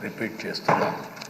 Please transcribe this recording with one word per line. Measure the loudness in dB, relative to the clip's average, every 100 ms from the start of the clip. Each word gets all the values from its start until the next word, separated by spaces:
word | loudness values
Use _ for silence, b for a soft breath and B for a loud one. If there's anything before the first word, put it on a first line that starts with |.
రిపీట్ | -6 -2 -2 -2 -4
చేస్తున్నా. | -2 4 4 4 0 -6 -10